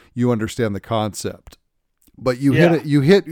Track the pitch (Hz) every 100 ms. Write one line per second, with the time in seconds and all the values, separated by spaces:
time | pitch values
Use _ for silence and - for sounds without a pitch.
0 | _ 120 123 117 110 - 110 98 - 113
1 | 107 - 98 - - - _ _ _ _
2 | _ - 123 127 139 131 170 160 151 143
3 | 135 196 160